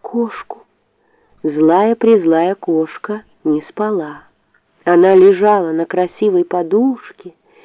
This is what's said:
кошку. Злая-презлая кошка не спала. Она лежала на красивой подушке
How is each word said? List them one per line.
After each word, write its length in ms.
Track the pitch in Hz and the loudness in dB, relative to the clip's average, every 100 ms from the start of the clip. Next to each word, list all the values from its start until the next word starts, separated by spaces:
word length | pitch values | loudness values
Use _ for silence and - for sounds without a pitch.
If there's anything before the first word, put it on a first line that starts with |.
кошку. 640 | - 240 226 - - - _ _ _ _ _ _ _ _ | -8 -6 -6 -8 -18 -20 _ _ _ _ _ _ _ _
Злая-презлая 1120 | 156 147 156 180 220 226 226 214 165 165 180 196 | -6 -2 0 2 0 0 2 2 2 0 -2 -4
кошка 680 | - 160 160 - - 214 - _ | -4 -4 -4 -10 -12 -12 -14 _
не 180 | 156 151 | -4 -4
спала. 600 | - - 214 196 151 147 _ _ _ _ _ _ | -6 -8 -6 -6 -8 -14 _ _ _ _ _ _
Она 320 | 175 175 185 190 | 0 4 6 6
лежала 560 | 190 185 208 202 165 | 6 4 2 0 0
на 140 | 160 165 | -4 -4
красивой 600 | 180 180 - 214 180 175 | -4 -4 -4 -2 0 -2
подушке 880 | 180 165 208 262 240 - - 175 - _ _ | -4 -2 0 0 -4 -12 -20 -20 -20 _ _